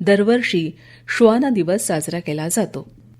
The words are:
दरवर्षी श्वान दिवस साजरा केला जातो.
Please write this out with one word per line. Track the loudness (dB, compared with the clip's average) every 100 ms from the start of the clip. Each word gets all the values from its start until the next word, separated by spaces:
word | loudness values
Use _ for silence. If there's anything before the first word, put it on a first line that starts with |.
दरवर्षी | 2 2 4 0 0 -2 -4 -8 -20 -18 -8 4
श्वान | 4 4 2
दिवस | 0 0 -2 -2
साजरा | -4 -4 -8
केला | -6 -6 -4
जातो. | -4 -4 -8 -14 -20 -20